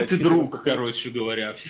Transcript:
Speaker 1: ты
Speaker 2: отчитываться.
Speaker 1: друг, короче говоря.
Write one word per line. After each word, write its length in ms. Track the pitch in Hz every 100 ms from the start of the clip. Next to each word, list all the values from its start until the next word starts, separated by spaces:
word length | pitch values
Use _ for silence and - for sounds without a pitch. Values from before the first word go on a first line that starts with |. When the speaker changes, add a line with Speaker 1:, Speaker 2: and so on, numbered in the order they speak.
| -
Speaker 1:
ты 0 |
Speaker 2:
отчитываться. 120 | 185
Speaker 1:
друг, 460 | 165 165 135 -
короче 460 | 143 127 120 117 123
говоря. 460 | 120 110 113 107 107